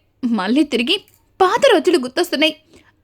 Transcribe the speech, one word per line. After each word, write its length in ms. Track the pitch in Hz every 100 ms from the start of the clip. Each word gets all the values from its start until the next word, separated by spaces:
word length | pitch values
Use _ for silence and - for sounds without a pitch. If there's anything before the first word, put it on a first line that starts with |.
| _ _ 240
మళ్ళీ 380 | 220 190 269
తిరిగి 340 | 294 233 240 381 - _ _ -
పాత 200 | 370 466 539
రోజులు 240 | 349 359 311
గుర్తొస్తున్నాయి. 580 | 247 320 349 285 311 311 _ _ _ _